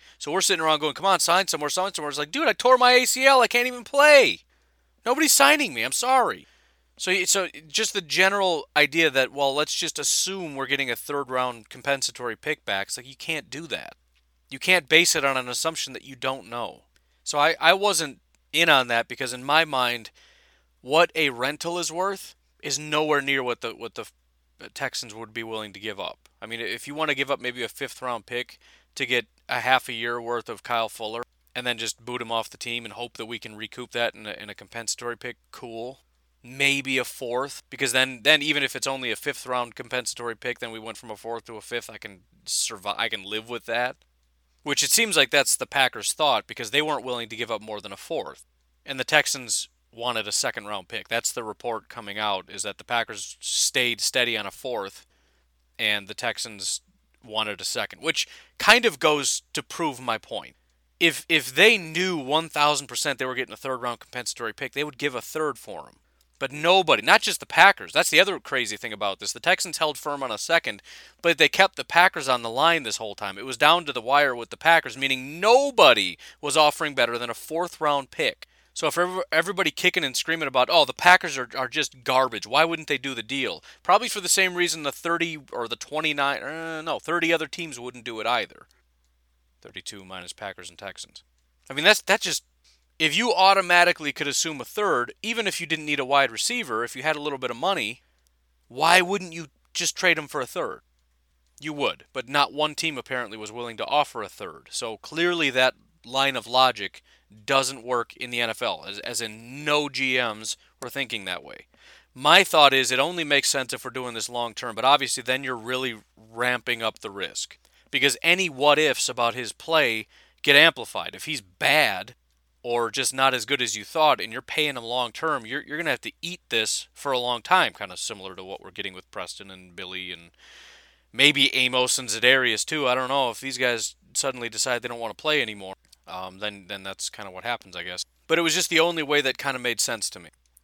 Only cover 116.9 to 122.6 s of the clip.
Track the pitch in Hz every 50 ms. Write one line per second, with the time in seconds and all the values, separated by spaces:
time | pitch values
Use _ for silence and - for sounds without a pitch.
116.9 | - - - 104 98 98 90 - - - - - - _ _ _ _ _ _ _
117.9 | - 131 135 139 127 - - 165 175 185 190 165 135 131 147 147 143 151 156 143
118.9 | 127 - - - 120 123 117 117 110 127 120 101 - - - 156 160 156 139 117
119.9 | 110 110 104 _ _ _ _ _ _ _ - 143 139 143 160 165 - 127 110 -
120.9 | - 95 - - - - - 156 151 123 101 90 _ - - 135 143 156 139 110
121.9 | 98 92 104 - - _ _ _ _ _ _ _ _ _